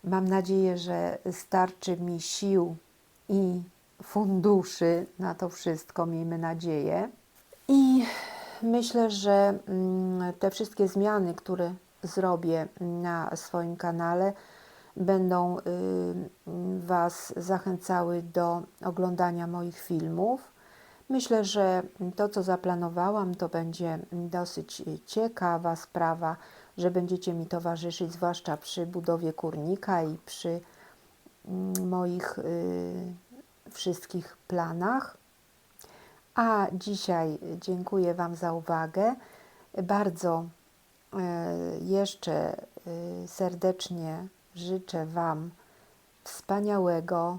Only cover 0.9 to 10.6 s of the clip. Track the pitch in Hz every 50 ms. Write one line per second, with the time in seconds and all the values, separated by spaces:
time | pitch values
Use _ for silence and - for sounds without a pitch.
0.9 | 175 170 175 175 - - - 180 180 - - _ - 185 185 185 185 - - 190
1.9 | 175 170 175 175 175 170 165 - - - 202 196 196 185 170 170 165 165 _ _
2.9 | _ _ _ _ _ _ _ - 196 196 190 185 180 180 175 - _ _ _ _
3.9 | _ _ - - - 208 214 196 196 185 165 208 208 190 180 - - - 170 170
4.9 | 170 170 185 - - - 185 175 170 - 190 175 175 - - 175 165 160 - -
5.9 | - - 170 165 165 165 165 165 170 165 165 165 165 165 170 170 156 147 147 156
6.9 | 156 175 202 247 - - _ _ _ - _ _ - - - - 277 277 269 262
7.9 | 262 262 233 233 - - - - - - - - - - 226 226 233 240 226 233
8.9 | - 240 226 220 208 196 190 202 202 196 202 202 196 196 - - 190 185 185 185
9.9 | 185 185 185 185 185 185 180 180 175 - - 190 190 -